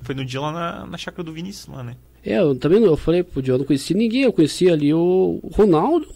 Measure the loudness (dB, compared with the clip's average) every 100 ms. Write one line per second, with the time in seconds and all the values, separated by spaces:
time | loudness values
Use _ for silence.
0 | -10 -8 -8 -6 -6 -6 -8 -8 -12 -14
1 | -12 -12 -12 -12 -12 -14 -16 -14 -14 -16
2 | _ _ -4 0 0 0 2 4 4 2
3 | 2 0 -2 -4 -2 0 0 -2 0 0
4 | 0 2 0 2 2 2 2 4 2 2
5 | 2 2 2 -2 -4 2 4 4 2 0
6 | -2